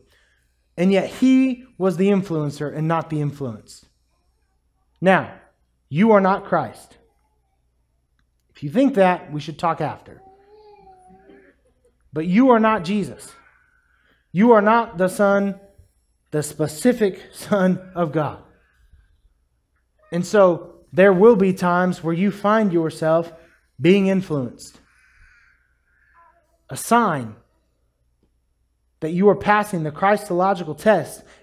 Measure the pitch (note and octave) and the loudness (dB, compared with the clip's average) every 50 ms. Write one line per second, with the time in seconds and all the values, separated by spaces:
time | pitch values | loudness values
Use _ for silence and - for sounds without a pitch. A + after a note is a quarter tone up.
0 | _ _ _ _ _ _ _ _ _ _ _ _ _ _ _ - F3 F#3+ G3 F#3 | _ _ _ _ _ _ _ _ _ _ _ _ _ _ _ -2 0 2 2 0
1 | D#3 - - - B3+ C4 C4 C4 C4 C4 B3 A#3+ - - _ - F3+ F#3+ E3+ D#3 | 0 -4 -4 0 2 4 4 4 2 0 -2 -6 -12 -16 _ -4 -2 -2 0 0
2 | F#3+ G3 G3+ F#3+ F#3 - E3 D#3 D3+ C#3+ C#3 - D3+ C#3+ - D#3 D#3 D#3+ E3 E3 | 0 2 2 0 0 -2 -4 -4 -4 -6 -6 -8 -8 -8 -6 -4 -4 -2 -2 -2
3 | D#3 D#3+ D#3 D3+ D3 C#3+ C#3+ - C#3 B2 A2 G#2 - - - - _ _ _ _ | -4 -4 -6 -4 -4 -4 -6 -8 -10 -10 -10 -12 -16 -20 -20 -20 _ _ _ _
4 | _ _ _ _ _ _ _ _ _ _ _ _ _ _ _ _ _ _ _ - | _ _ _ _ _ _ _ _ _ _ _ _ _ _ _ _ _ _ _ -4
5 | E3 F#3 F#3+ E3 B2 G2+ - - _ _ _ _ _ _ _ _ _ - B2+ D3+ | 0 2 2 2 0 -4 -12 -20 _ _ _ _ _ _ _ _ _ -8 -2 0
6 | G#3 A3+ G#3+ G3+ F#3+ F#3 G3 G3 G3 - F#3+ E3 C#3 G#2+ - - - - _ _ | 2 4 4 4 4 2 0 -2 -4 -4 -4 -4 -4 -4 -12 -18 -20 -20 _ _
7 | _ _ _ _ _ _ _ _ _ _ _ _ _ _ _ _ _ _ _ _ | _ _ _ _ _ _ _ _ _ _ _ _ _ _ _ _ _ _ _ _
8 | _ _ _ _ _ _ _ _ _ _ _ - C#3+ D3 C#3 A3+ C#4 C4 - G3 | _ _ _ _ _ _ _ _ _ _ _ -14 -10 -6 0 0 0 2 2 2
9 | F#3+ F3+ F3+ E3+ - - D3 D3 C#3+ - D3+ - - E3+ D#3+ - D#3+ C3 G#2+ - | 2 2 2 -2 -6 -12 -12 -12 -12 -12 -10 -6 -4 -4 -4 -4 -6 -8 -8 -10
10 | - - - - - - _ _ _ _ _ - G#4+ G#4+ G#4 G4+ G4 G4 F#4 F#4 | -16 -20 -20 -20 -20 -20 _ _ _ _ _ -20 -20 -20 -20 -20 -20 -20 -20 _
11 | F#4 F#4 F#4+ F#4+ F#4+ G4 G4+ G4 _ _ _ _ _ _ _ _ _ _ _ _ | _ _ -20 _ _ -20 -20 -20 _ _ _ _ _ _ _ _ _ _ _ _
12 | _ _ - D3+ D#3+ F3+ F3 A3 C4 C4+ A#3+ A3 A3 A3 A3 G#3 E3+ D#3+ G#3 G#3+ | _ _ -10 -8 -4 0 2 4 4 6 6 4 4 2 0 0 -2 -4 -4 -4
13 | F#3 B2+ A#2+ - - - - - _ _ _ _ _ _ _ _ _ _ _ _ | -4 -6 -10 -16 -20 -20 -20 -20 _ _ _ _ _ _ _ _ _ _ _ _
14 | _ _ _ _ _ _ - E3+ G#3+ B3 A#3 G#3+ G3 G#3+ A3+ A#3 A#3 - - E3+ | _ _ _ _ _ _ -2 2 4 6 6 6 6 4 2 2 0 -2 -4 -4
15 | F#3 F3+ F#3 - G#3 G3 G3+ G3+ G3+ G3+ F#3+ - - - _ _ - _ _ _ | -2 -2 0 0 0 2 2 2 0 -2 -6 -8 -14 -20 _ _ -20 _ _ _
16 | _ _ _ _ _ _ - D3+ D3 D3+ - - D#3 D3 - - - B3 B3+ B3 | _ _ _ _ _ _ -8 -6 -6 -6 -6 -6 -6 -6 -4 -2 0 0 0 2
17 | A3 G3 F#3 - - - - - - - G#3+ G3+ F#3 F#3 F3+ - - - - E3+ | 0 -2 -4 -6 -14 -20 -20 -16 -8 -4 -2 0 2 0 0 -2 -6 -10 -8 -6
18 | F3 D#3 C3 D#3 D3 B2+ G2 - - _ _ _ _ _ _ _ _ _ _ - | -6 -4 -4 -4 -4 -6 -8 -12 -18 _ _ _ _ _ _ _ _ _ _ -20
19 | _ _ _ _ _ _ _ _ _ _ _ _ _ _ _ _ _ _ _ _ | _ _ _ _ _ _ _ _ _ _ _ _ _ _ _ _ _ _ _ _
20 | _ - E3 F3 F3+ F3+ - G#3 F#3+ F3+ E3+ D3 - - - - _ _ - D#3 | _ -10 -8 -6 -6 0 2 4 4 4 4 0 -6 -16 -20 -20 _ _ 2 4
21 | F#3+ G3+ F#3+ F3 G3+ A#3 A#3+ F#3 G3 F#3+ F#3 F#3+ F#3 F3+ F3 F3+ F3+ F3+ F3+ - | 4 6 6 6 6 6 6 6 4 0 0 0 -2 0 0 0 0 -2 -2 -4
22 | - D#3+ E3+ E3 G3 G#3 F#3 - - G3+ G#3+ A3+ A3 G3+ E3+ E3+ E3 D#3+ D#3+ - | -6 -6 -4 -2 -2 -2 -2 -2 0 0 0 2 0 0 0 -2 -2 -2 -4 -4
23 | D#3+ D#3 D#3+ E3 E3+ - - - _ _ _ _ _ _ _ - B2 E3+ G3 G3+ | -2 0 0 0 0 -4 -10 -20 _ _ _ _ _ _ _ -2 2 4 4 4
24 | F#3+ F#3+ F#3+ F#3+ F3+ - D#3 C#3+ B2 A#2+ A#2+ - - - - - _ _ _ _ | 2 0 0 -2 -2 -4 -4 -6 -6 -8 -10 -16 -20 -20 -20 -20 _ _ _ _
25 | _ _ _ _ - - _ _ _ _ _ _ _ _ _ _ _ _ _ _ | _ _ _ _ -20 -20 _ _ _ _ _ _ _ _ _ _ _ _ _ _
26 | _ _ _ _ _ _ _ _ _ _ _ _ _ - C#3 - - - A3+ A#3+ | _ _ _ _ _ _ _ _ _ _ _ _ _ -18 -16 -10 -4 0 0 0
27 | A#3 G3+ D#3+ C#3 A#2+ A2 G#2 - _ _ _ _ _ _ _ _ _ _ _ _ | 2 0 -2 -4 -8 -10 -14 -18 _ _ _ _ _ _ _ _ _ _ _ _
28 | _ _ _ _ _ _ _ _ _ _ _ _ _ _ _ _ _ _ _ - | _ _ _ _ _ _ _ _ _ _ _ _ _ _ _ _ _ _ _ -12
29 | - D#3 F3 F3 G3 G#3 F#3 G3+ - - G#3 G#3+ G#3 - - E3+ D#3 D3+ D3 - | -10 -6 -2 0 2 2 2 2 2 0 0 0 0 -2 -6 -6 -6 -6 -6 -2
30 | - G3 G#3+ G#3 G#3 - F3+ F3 F3+ G3 G3+ F3 F3+ D#3 D3+ - - G#3+ G#3+ E3+ | 0 0 0 0 -2 -4 -2 -2 0 0 0 -2 -4 -10 -10 -4 0 2 2 2
31 | C3+ - - - - _ - _ | 0 -6 -12 -20 -20 _ -20 _